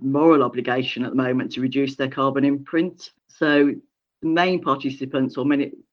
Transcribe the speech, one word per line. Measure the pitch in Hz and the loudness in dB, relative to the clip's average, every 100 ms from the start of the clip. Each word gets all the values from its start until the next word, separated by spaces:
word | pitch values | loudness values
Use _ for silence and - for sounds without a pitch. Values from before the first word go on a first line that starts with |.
moral | 135 139 165 147 | -2 4 6 6
obligation | 123 123 123 127 127 117 | 4 -2 -2 -2 -2 -4
at | 123 | -4
the | |
moment | 127 127 127 - | -2 0 -2 -4
to | 127 | -4
reduce | 131 139 135 | -2 0 -2
their | 135 131 | -2 -6
carbon | 135 135 139 | -2 -2 2
imprint. | 139 139 - 165 180 - - _ _ | 0 0 -2 -2 -2 -6 -20 _ _
So | - 156 147 143 - - _ _ _ | -2 2 4 4 0 -10 _ _ _
the | 160 | -2
main | 165 185 175 | 2 2 0
participants, | 160 135 135 135 135 139 131 131 | -2 -4 -4 -8 -6 -2 -2 -2
or | |
many, | 143 143 - - _ | 0 0 -2 -8 _